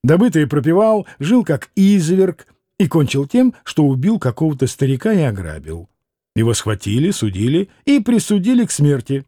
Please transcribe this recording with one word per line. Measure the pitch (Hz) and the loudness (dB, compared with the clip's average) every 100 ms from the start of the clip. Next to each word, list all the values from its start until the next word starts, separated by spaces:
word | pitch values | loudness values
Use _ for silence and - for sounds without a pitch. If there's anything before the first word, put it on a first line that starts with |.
Добытое | 123 170 240 160 143 | 2 4 4 2 0
пропивал, | 147 139 175 220 214 - - | 0 0 2 2 0 -4 -10
жил | 147 247 - | 0 0 2
как | 151 - - | -4 -4 0
изверг | 190 202 156 185 190 175 - _ _ _ | 4 4 2 0 0 -2 -16 _ _ _
и | 185 | 0
кончил | 170 139 139 139 | 0 0 -2 -2
тем, | 247 254 - | 2 2 0
что | - - 147 | -8 0 2
убил | 131 160 226 | 2 0 0
какого-то | 175 - 160 143 127 | -2 -2 -4 -2 -4
старика | - 139 131 220 | -2 -2 0 0
и | 208 | 0
ограбил. | 143 98 82 78 76 82 87 _ _ _ _ - | 0 -4 -8 -12 -12 -14 -14 _ _ _ _ -2
Его | 113 | 0
схватили, | 113 - 104 - 107 170 | 0 -4 -6 -4 -2 -2
судили | 196 107 92 113 160 196 _ - | -2 -4 -2 -2 -2 -4 _ 0
и | 277 | 0
присудили | 208 233 - 208 185 247 220 | 2 0 2 0 2 2 0
к | |
смерти. | - 147 143 - 139 | 0 0 0 -2 -8